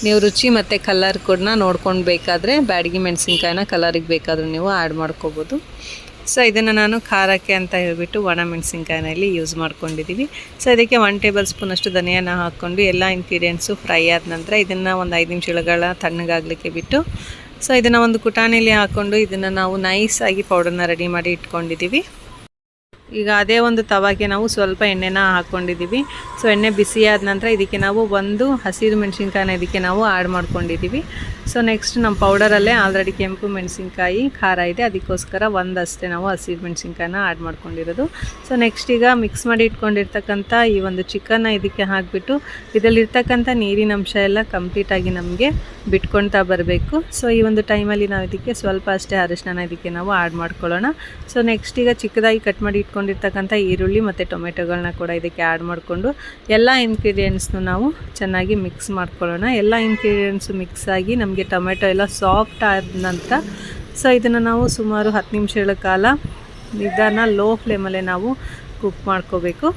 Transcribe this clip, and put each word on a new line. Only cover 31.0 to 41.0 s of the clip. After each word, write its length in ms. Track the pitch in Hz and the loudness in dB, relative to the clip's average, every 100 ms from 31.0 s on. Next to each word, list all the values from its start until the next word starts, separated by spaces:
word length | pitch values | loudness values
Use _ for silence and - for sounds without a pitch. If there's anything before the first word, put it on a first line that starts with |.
| 349 - - - - | -6 -10 -10 -8 -4
So 60 | 240 226 | 0 2
ನೆಕ್ಸ್ಟ್ 280 | 220 - 240 | 2 -2 0
ನಮ್ಮ 120 | 226 202 | 0 2
ಪೌಡರಲ್ಲೇ 500 | 202 196 214 208 202 233 196 | 4 6 6 6 4 4 4
already 280 | 190 190 196 | 2 -2 -2
ಕೆಂಪು 280 | 190 190 208 196 | -4 -4 -4 -4
ಮೆಣಸಿನ್ಕಾಯಿ 680 | 180 - 185 - 180 190 269 - | -6 -8 -10 -4 -2 0 -2 0
ಖಾರ 180 | 196 180 175 | 0 2 0
ಇದೆ, 120 | 175 240 | 0 -2
ಅದಕ್ಕೋಸ್ಕರ 560 | 185 - 185 - 190 214 196 | -2 -4 -6 -4 -2 0 0
ಒಂದಷ್ಟೇ 480 | 180 185 170 - 180 | -2 -4 -4 -6 -6
ನಾವು 120 | 175 190 | -4 -2
ಹಸಿರು 280 | 180 - 170 175 | -4 -6 -8 -6
ಮೆಣಸಿನ್ಕಾಯಿನ 520 | 165 175 170 170 190 190 | -8 -8 -8 -6 -2 -2
ಆ್ಯಡ್ 140 | 165 165 | -4 -8
ಮಾಡ್ಕೊಂಡಿರೋದು. 600 | 165 175 165 165 175 302 - - - - | -10 -10 -8 -6 -2 -4 -4 -10 -10 -4
So 80 | 254 233 | 2 2
ನೆಕ್ಸ್ಟ್ 260 | - - 240 | 0 -2 4
ಈಗ 100 | 240 247 | 4 4
ಮಿಕ್ಸ್ 220 | 220 - 240 | 0 -4 0
ಮಾಡಿ 160 | 226 226 | 2 2
ಇಟ್ಕೊಂಡಿರ್ತಕ್ಕಂಥ 840 | 226 214 202 190 214 202 202 196 233 233 | 2 0 0 0 -4 -4 -4 0 2 4
ಈ 40 | 202 190 | 2 0
ಒಂದು 160 | 185 | -4